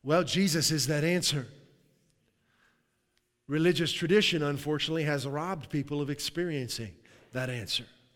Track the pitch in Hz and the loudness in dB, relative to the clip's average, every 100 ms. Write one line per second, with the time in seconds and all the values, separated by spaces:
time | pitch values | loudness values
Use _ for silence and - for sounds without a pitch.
0 | 135 165 160 180 196 160 147 156 123 151 | 4 2 2 2 2 2 2 0 0 2
1 | 160 180 175 143 117 - - _ _ _ | 2 2 0 -2 -6 -16 -20 _ _ _
2 | _ _ _ _ _ _ _ _ _ _ | _ _ _ _ _ _ _ _ _ _
3 | _ _ _ _ - 151 170 160 165 - | _ _ _ _ -4 2 4 4 0 0
4 | 175 208 - 170 147 143 143 151 - 160 | 4 4 6 2 0 -2 -2 -2 0 0
5 | 151 143 131 147 170 185 120 151 135 147 | 0 0 -2 -4 -4 -6 -4 -4 -2 -4
6 | 139 143 - 170 175 147 120 - 110 80 | -4 -4 -6 -4 -2 -2 -4 -6 -8 -12
7 | - - - 127 127 123 98 - - - | -20 -20 -10 -6 -4 -6 -4 -6 -6 -20
8 | _ | _